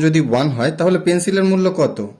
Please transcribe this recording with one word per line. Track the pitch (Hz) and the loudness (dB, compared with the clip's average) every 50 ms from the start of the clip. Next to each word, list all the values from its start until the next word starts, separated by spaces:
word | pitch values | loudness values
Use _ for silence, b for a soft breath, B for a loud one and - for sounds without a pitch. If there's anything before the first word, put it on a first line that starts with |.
| 156 | 2
যদি | 160 156 160 147 117 | 2 2 2 2 2
ওয়ান | 117 127 143 151 127 | 0 0 0 0 -2
হয়, | 117 120 151 156 - | -2 -2 -2 -2 0
তাহলে | 165 185 185 165 - | 0 0 0 0 0
পেন্সিলের | 170 175 180 180 202 190 196 190 190 | 0 0 0 0 -2 0 0 2 2
মূল্য | 190 185 185 185 180 175 | 2 2 0 0 0 0
কত? | 143 117 - - 101 104 - - | -2 -2 -2 -4 -10 -10 -12 -18